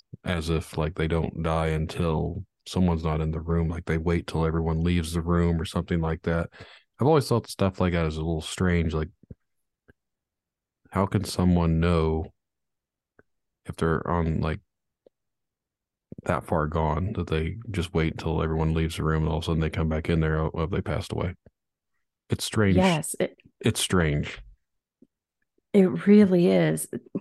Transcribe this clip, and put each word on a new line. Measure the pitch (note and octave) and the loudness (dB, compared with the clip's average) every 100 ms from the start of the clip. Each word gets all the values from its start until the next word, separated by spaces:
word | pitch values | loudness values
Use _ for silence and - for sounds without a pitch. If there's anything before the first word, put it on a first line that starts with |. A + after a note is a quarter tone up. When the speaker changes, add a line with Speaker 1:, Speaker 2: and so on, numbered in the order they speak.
| _ - | _ -14
Speaker 1:
as | - E2+ E2 | -6 -6 -2
if, | D#2+ - - | -4 -4 -4
like, | D#2+ | -4
they | - D#2+ | -2 -2
don't | E2 D#2 - | -2 -4 -4
die | D#2+ D#2+ D#2+ | -4 -2 -2
until | D#2 D#2 - E2+ D#2+ D#2+ E2+ - _ - | -2 -4 -4 -2 -2 -2 -6 -12 _ -8
someone's | F#2 F2+ E2 | 0 2 0
not | E2 D#2 | -2 -2
in | D#2 | -2
the | D#2 | -4
room. | D#2+ E2+ D#2+ | -2 -2 -2
Like, | E2 | -4
they | - D#2+ | -4 -2
wait | D#2+ E2+ - | 0 -2 -2
till | D#2+ D#2+ | -2 -2
everyone | D#2+ E2 D#2+ | 0 -2 0
leaves | E2+ F2 D#2+ | 0 0 0
the | E2+ | -4
room | E2 F2 F2 E2 | 0 2 2 0
or | E2+ | -2
something | F2+ E2+ F2 | -4 -2 -2
like | D#2+ E2 | -2 -4
that. | - E2 - - - - _ - | -2 -2 -4 -10 -20 -20 _ -2
I've | B2+ | 2
always | D#3+ B2 | 2 2
thought | A#2 - | 0 -2
stuff | - G2 - | 0 0 2
like | F2+ | 0
that | E2+ D#2+ | 2 0
is | D#2 | -2
a | |
little | D#2+ D#2+ | -4 -4
strange. | - - F#2 F2 D#2+ | -6 -2 2 2 0
Like, | D#2+ D#2 _ _ - _ _ _ _ _ _ _ _ _ _ _ _ _ _ _ | -2 -4 _ _ -20 _ _ _ _ _ _ _ _ _ _ _ _ _ _ _
how | F#2+ | -2
can | F#2+ G#2 | 2 0
someone | F#2+ - F2+ F2 E2+ D#2+ | -2 0 4 4 4 2
know | E2+ E2+ D#2+ D#2+ D#2+ _ _ _ _ _ _ _ _ _ _ _ _ _ - | 2 2 2 0 -4 _ _ _ _ _ _ _ _ _ _ _ _ _ -16
if | F2 | -2
they're | E2 D#2+ - | 0 0 0
on, | E2+ D#2+ D#2 | 0 0 0
like, | D#2 E2 _ _ _ _ _ _ _ _ _ _ _ _ _ _ _ - | -2 -4 _ _ _ _ _ _ _ _ _ _ _ _ _ _ _ -14
that | - D#2+ | -4 -4
far | - E2+ D2+ | 0 -2 0
gone | D#2+ D#2+ D#2 F#2+ | 0 0 0 -2
that | G2+ E2+ | -4 -4
they | D#2 E2 F2+ - | -2 -4 -8 -8
just | F2+ D#2+ | -6 -2
wait | E2 D#2+ | 0 0
until | - E2 D#2+ | -2 -4 -2
everyone | E2 D#2+ D#2+ | -2 0 0
leaves | E2 D#2+ D#2+ | 0 -2 -2
the | |
room | D#2 D#2+ | -2 0
and | D#2 | 0
all | D#2 | -2
of | |
a | E2 | -2
sudden | D#2+ | -2
they | D#2 | -2
come | - E2 | -2 -2
back | D#2 D#2+ | -2 0
in | E2+ | 0
there? | D#2+ D#2 | 2 0
Oh, | D#2 | -2
oh, | - E2 | -4 -4
they | - | -4
passed | - D2+ - | -4 -6 -4
away. | - - F2 - _ _ _ _ _ _ _ - | -4 -6 -8 -20 _ _ _ _ _ _ _ -6
It's | A2+ | -6
strange. | - A2 G2+ C3 | -4 0 4 4
Speaker 2:
Yes, | F#3 D#3+ - - | 4 2 -2 -4
it | F#3 - _ _ | -6 -6 _ _
Speaker 1:
It's | A#2+ - | -2 0
strange. | - F#2 D#2+ D2 - - - - _ _ _ _ _ _ _ _ _ _ _ | 0 2 2 0 -4 -10 -18 -20 _ _ _ _ _ _ _ _ _ _ _
Speaker 2:
It | G3+ F#3 E3 G3+ | 4 4 4 6
really | G#3 G3+ F3+ F3+ | 8 8 6 6
is. | F#3+ D#3 D#3 - - - - | 4 4 0 -4 -10 -10 -2